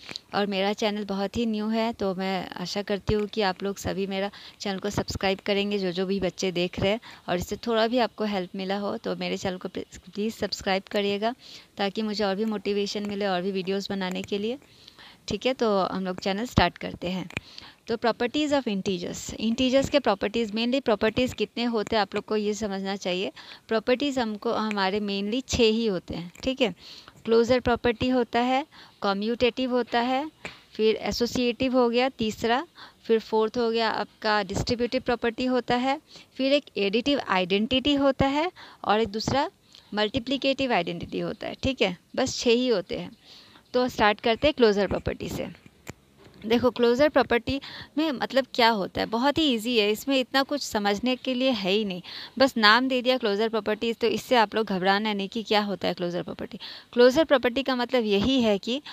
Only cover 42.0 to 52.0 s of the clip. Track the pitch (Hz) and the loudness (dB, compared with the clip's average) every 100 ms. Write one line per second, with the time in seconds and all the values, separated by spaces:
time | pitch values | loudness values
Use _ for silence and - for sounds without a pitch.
42 | _ - 262 - 247 233 254 208 170 165 | _ -2 -2 0 2 4 4 0 0 -6
43 | 175 - - - - - _ 247 247 - | -8 -16 -20 -20 -20 -20 _ -2 0 2
44 | 214 214 240 226 294 311 226 202 190 - | 2 4 0 2 2 4 4 6 2 -2
45 | - - - - - - - _ - - | -4 -6 -6 -8 -8 -12 -20 _ -20 -20
46 | _ _ - - 214 233 247 226 233 240 | _ _ -20 -14 -2 2 2 4 4 4
47 | 302 285 233 240 233 269 - - - - | 4 4 2 0 0 -4 -6 -16 -8 -2
48 | 320 247 208 247 262 - 226 220 180 - | -2 -2 -2 -2 -2 2 4 4 0 -2
49 | 185 233 277 285 311 233 214 240 208 220 | -2 0 2 2 2 2 2 2 2 0
50 | - 269 247 269 269 285 - 214 202 202 | 0 0 2 0 0 -2 -4 -2 0 0
51 | 240 254 - 247 262 226 190 202 208 180 | -2 -2 -4 0 0 0 0 0 0 -4